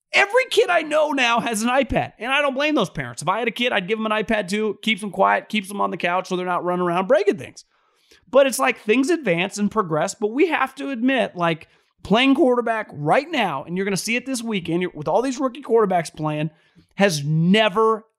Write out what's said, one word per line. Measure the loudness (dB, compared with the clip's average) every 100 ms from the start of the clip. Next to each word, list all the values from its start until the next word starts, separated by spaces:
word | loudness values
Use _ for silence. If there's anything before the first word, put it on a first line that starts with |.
| _
Every | 0 2 2 2
kid | 2 2
I | 0
know | 0 0 2
now | 2 2 0
has | 0 -2
an | 0
iPad, | 2 2 -2 -4 -6
and | -2
I | 0
don't | 0
blame | 0 0
those | 0 0
parents. | -4 -10 -6
If | -4
I | -2
had | -2
a |
kid, | -2 -2
I'd | -2 -2
give | -2
them | -2
an |
iPad | -2 -2 -2 -2
too. | -2 -2 -2
Keeps | -2 -2
them | -4
quiet, | 0 2 2 -2
keeps | -6 -6
them | -4
on | -4
the | -2
couch | -2 -2 -2
so | -4
they're | -2
not | -4
running | -2 -2 0
around | 0 2
breaking | 2 2 -2
things. | -6 -18 -20 _ _ _ _ _ _
But | 4 4
it's | 2
like | -2 0
things | 0 2 2
advance | 0 0 0 -2 -2
and | -2
progress, | 0 0 0 -2
but | -2 -2
we | 2 2
have | 2 -2 -4
to | -8
admit, | -2 0 2 0 0
like, | -2 -2 -8 _ _ _
playing | 0 4 4
quarterback | 4 4 2 0 -4 -6
right | -4 0 2 0
now, | -2 -2 -4
and | -6 -4
you're |
gonna | -2 -4
see | -2 -4
it |
this | -4 -6
weekend, | -4 -4 -2 -2
you're, | -2
with | -4 0
all | 0
these | 0 -2
rookie | -4 -4
quarterbacks | 0 2 2 0 -2
playing, | -6 -4 -2 -4 -8 _ _ _
has | 0 0 0
never | 0 2 4 4 4 4 2 0 -6